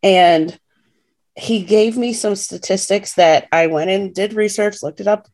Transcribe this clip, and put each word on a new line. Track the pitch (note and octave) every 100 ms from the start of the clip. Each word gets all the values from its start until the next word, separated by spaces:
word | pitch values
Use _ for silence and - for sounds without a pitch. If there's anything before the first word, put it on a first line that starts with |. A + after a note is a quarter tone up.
And | G3 F#3 F3 E3 D#3+ - _ _ _ _ _ _ _ -
he | - A3+
gave | F3 G#3+ A3 A#3
me | A#3+
some | A#3 G#3+ G3+
statistics | - - - F#3+ - G3+ G3
that | - E3+ D#3 -
I | E3 E3
went | D#3 E3+
and | F#3+ G3
did | F#3 G#3
research, | G#3+ G#3+ G#3 G#3 G#3
looked | D3 D#3
it | G3+
up | G#3+ _